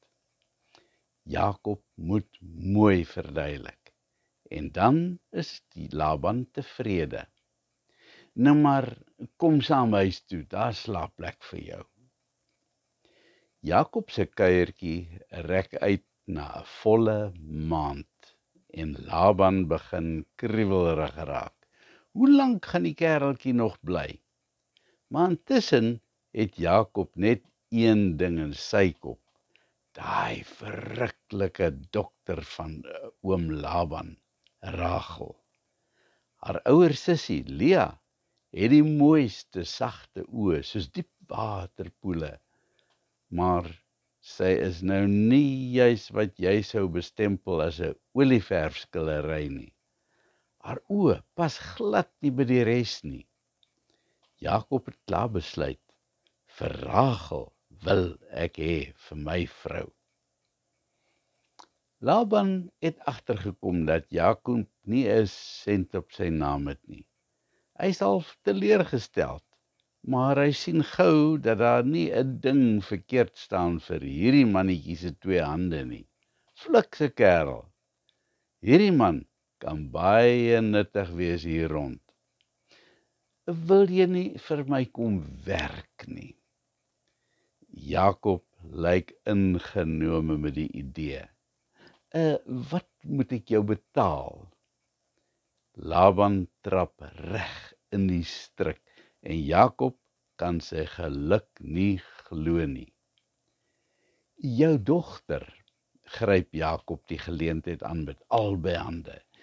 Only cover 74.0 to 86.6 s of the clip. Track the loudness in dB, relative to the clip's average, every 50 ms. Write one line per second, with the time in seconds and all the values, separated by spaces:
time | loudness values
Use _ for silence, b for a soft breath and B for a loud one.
74 | -6 -6 -4 0 2 6 6 6 6 6 4 4 2 2 0 -2 -4 -8 -10 -8
75 | -8 -10 -10 -8 -4 0 0 0 0 0 -2 -2 -2 -2 -2 -4 -6 -8 -10 -14
76 | -16 _ _ _ _ _ _ _ _ _ _ -18 -2 4 4 4 4 2 -2 -2
77 | -2 -2 2 4 6 6 6 4 2 0 -4 -8 -12 -18 _ _ _ _ _ _
78 | _ _ _ _ _ _ _ _ _ _ _ _ 2 6 6 6 8 6 4 4
79 | 4 4 2 0 -6 -10 _ _ _ _ _ _ -10 -8 -8 -8 -8 -8 -6 0
80 | 2 4 6 6 6 6 4 4 2 2 2 2 2 2 2 2 0 0 -2 -4
81 | -4 -4 -4 -4 -2 -2 -2 -4 -4 -4 -2 -2 -2 -2 -2 -4 -4 -6 -8 -12
82 | _ _ _ _ _ _ _ _ _ _ _ _ _ b b b b b b b
83 | b b b b _ _ _ _ _ -8 -8 -6 2 4 6 6 6 6 6 4
84 | 4 4 2 0 -2 -4 -8 -10 -6 -6 -4 -4 -2 0 0 0 0 -2 -2 -2
85 | -2 0 0 -2 -2 -6 -12 -12 -6 -4 -4 -4 -4 -6 -8 -12 -16 -18 _ -20
86 | -16 -16 -14 -14 -16 -18 -20 _ _ _ _ _